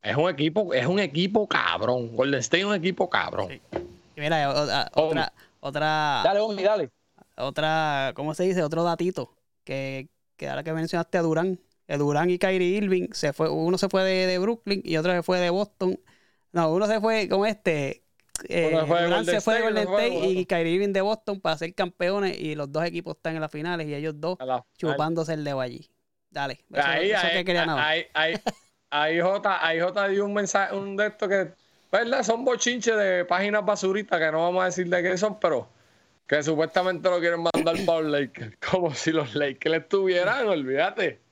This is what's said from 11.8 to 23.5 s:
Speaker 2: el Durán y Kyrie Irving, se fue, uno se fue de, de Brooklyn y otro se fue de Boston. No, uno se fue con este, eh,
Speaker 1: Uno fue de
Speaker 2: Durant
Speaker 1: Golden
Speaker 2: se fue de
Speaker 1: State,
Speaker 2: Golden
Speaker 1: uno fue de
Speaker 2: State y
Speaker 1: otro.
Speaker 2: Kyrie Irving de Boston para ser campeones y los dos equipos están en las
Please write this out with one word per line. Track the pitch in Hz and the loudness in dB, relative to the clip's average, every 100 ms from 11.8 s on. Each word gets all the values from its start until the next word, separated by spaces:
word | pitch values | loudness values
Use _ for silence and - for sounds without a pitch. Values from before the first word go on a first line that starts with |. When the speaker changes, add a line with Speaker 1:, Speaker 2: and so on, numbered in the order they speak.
| - | -6
Speaker 2:
el | 143 | 0
Durán | 147 147 175 | 2 2 2
y | 180 | 2
Kyrie | 190 190 180 202 | 2 2 2 0
Irving, | 208 185 180 | 0 0 -2
se | - 151 | -2 -4
fue, | - 160 | 0 -2
uno | 151 165 185 | 0 0 0
se | 196 | 2
fue | 190 | 2
de, | 190 185 185 | 2 2 0
de | 180 | 0
Brooklyn | 202 233 - 196 | -2 -4 -4 -4
y | - 160 | -2 0
otro | 170 | 0
se | 175 | 0
fue | 165 180 | 0 0
de | 175 | 2
Boston. | 180 208 _ 185 190 _ _ _ _ _ | 0 -2 _ -2 -2 _ _ _ _ _
No, | 170 160 | 0 2
uno | 170 | 2
se | 208 220 | 2 2
fue | 220 220 190 | 2 2 2
con | 190 208 | 2 0
este, | 208 185 156 139 - _ _ _ - - | 0 0 0 -2 -6 _ _ _ -12 -2
eh, | 170 156 | 0 2
Speaker 1:
Uno | 160 151 | 2 4
fue | 170 | 2
de | |
Speaker 2:
Durant | 170 175 | 4 2
Speaker 1:
Golden | 170 | 2
Speaker 2:
se | 202 | 0
fue | 220 | 2
de | 233 | 2
Speaker 1:
State, | 226 | 2
Speaker 2:
Golden | 214 185 | 0 2
Speaker 1:
uno | 202 | 2
fue | |
de | 214 | 2
Speaker 2:
State | 175 190 | 0 0
y | 185 | 0
Speaker 1:
otro. | 180 175 | 0 0
Speaker 2:
Kyrie | 165 | 2
Irving | 180 202 | 2 2
de | 196 | 0
Boston | 196 214 - 196 | 0 -2 -4 -4
para | 180 156 | -2 -2
ser | 165 | -6
campeones | - 180 - 180 202 190 - | -4 -6 -2 0 0 -2 -2
y | 156 | -6
los | 151 143 | -6 -4
dos | 151 | -2
equipos | 175 170 165 156 | -2 -4 -8 -8
están | 165 | -6
en | 160 | -4
las | 156 | -6